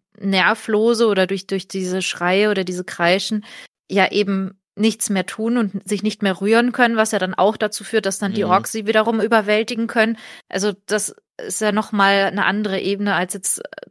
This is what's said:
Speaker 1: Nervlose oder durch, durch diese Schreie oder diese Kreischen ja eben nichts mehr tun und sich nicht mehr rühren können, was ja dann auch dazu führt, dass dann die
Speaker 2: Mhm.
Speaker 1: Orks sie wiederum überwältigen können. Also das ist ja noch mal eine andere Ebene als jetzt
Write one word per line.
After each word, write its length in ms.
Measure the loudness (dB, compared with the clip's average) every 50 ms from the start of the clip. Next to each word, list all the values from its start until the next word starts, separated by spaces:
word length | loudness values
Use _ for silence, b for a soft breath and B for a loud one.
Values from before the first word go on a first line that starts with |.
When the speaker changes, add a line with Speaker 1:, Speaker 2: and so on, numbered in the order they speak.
| _ _ _ -8
Speaker 1:
Nervlose 880 | -4 0 2 4 4 4 2 0 -2 -2 0 2 4 4 4 4 2 2
oder 200 | 4 2 2 0
durch, 200 | -2 -6 -6 -6
durch 200 | -6 -6 -6 -6
diese 340 | -6 -6 -4 -2 -2 -4
Schreie 480 | -4 -4 -4 -2 0 0 2 2 2 2
oder 120 | 2 0 -2
diese 200 | -2 -4 -6 -8
Kreischen 600 | -8 -4 0 2 4 4 2 2 -2 -4 -4 -6 B B B B B _ _ _ _
ja 220 | 0 2 2 2
eben 480 | 2 0 0 0 0 -2 -4 -6 -8 _ _ _ _ 0
nichts 320 | 0 0 0 0 -4 -2
mehr 160 | -2 -2 -2
tun 320 | -4 -6 -4 -2 -2 0 0
und 300 | 0 -2 -4 -8 -6 -4
sich 160 | -4 -2 -2
nicht 180 | -4 -2 0
mehr 180 | -2 -2 -2 0
rühren 300 | 0 2 4 4 4 2 2
können, 240 | 2 2 2 4 2
was 140 | 0 0
ja 80 | 0 -2
dann 140 | -2 -2 0
auch 220 | 2 2 2 2 0
dazu 260 | -2 -4 -4 -8 -8
führt, 220 | -4 -2 -2 -2
dass 120 | -2 -4 -2
dann 140 | -4 -4 -2
die 100 | -2 0
Speaker 2:
Mhm. 80 | 2
Speaker 1:
Orks 200 | 2 2 2 0
sie 160 | -6 -4 -4 0
wiederum 340 | 2 2 2 2 0 0
überwältigen 640 | 2 2 2 2 4 2 2 0 0 -2 -4 -4 -4 -2
können. 300 | 0 0 0 0 0 B B B B B B _
Also 240 | -6 -2 -2 -2 -2 -4 _
das 300 | -4 -2 -2 -2 -6 -8 -14 _ _ _ -14
ist 240 | -10 -8 -6 -2
ja 100 | -2 0
noch 200 | 0 0 -2 0
mal 340 | 2 4 4 6 6 4 2
eine 200 | 0 0 0 0
andere 340 | 0 0 0 -2 -2 -2 -2
Ebene 360 | -2 -2 -2 -2 0 0 0
als 180 | 0 -2 -2 -6
jetzt 280 | -8 -6 -6 -6 -6 -8 -12 -14 -16 -18 -14